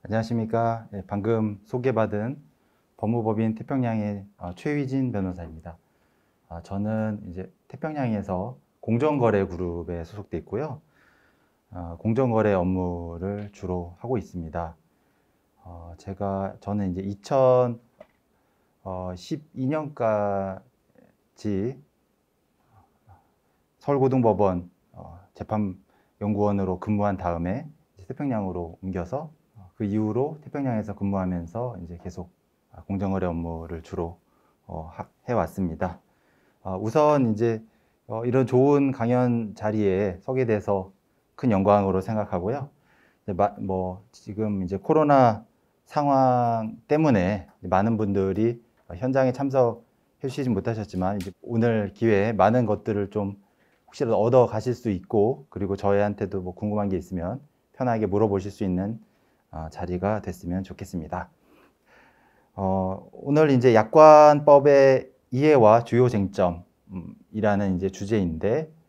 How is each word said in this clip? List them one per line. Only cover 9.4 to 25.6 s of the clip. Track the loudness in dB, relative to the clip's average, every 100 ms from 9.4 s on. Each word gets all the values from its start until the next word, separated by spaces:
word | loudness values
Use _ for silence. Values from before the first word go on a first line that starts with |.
그룹에 | 0 -4 -6 -6 -8 -10
소속돼 | -10 -14 -10 -10
있고요. | -8 -8 -8 -12 _ _ _ _ _ _ _ _ _
어, | -14 -14 -6
공정거래 | -2 0 2 2 4
업무를 | 2 0 -2 -4 -6 -10 -8 -8 -8 -12
주로 | -12 -8 -8 -8 -14
하고 | -6 -6
있습니다. | -6 -12 -10 -8 -10 -14 _ _ _ _ _ _ _ _
어, | -20 -20 -18 -18
제가, | -14 -8 -4 -4 -6 -8
저는 | -6 -4 -2
이제 | -4
이천, | -8 -12 -2 2 4 4 2 -4 _ _ -20 _ _ _ _ _ _ _
어, | -12 -10 -10
십이 | -12 -10 -12 -12 -6 -4
년까지 | -4 -8 -2 0 0 0 -2 -4 -8 _ _ _ _ _ _ _ _ -6 -4 -4 -8 _ _ _ _ _ _ _ _ _ _ _ _ _ -20 _ _ _ _ _ _
서울고등법원, | -4 0 2 2 2 4 2 0 -8 _ _
어, | -20 -20 -20 _
재판연구원으로 | -18 -6 -4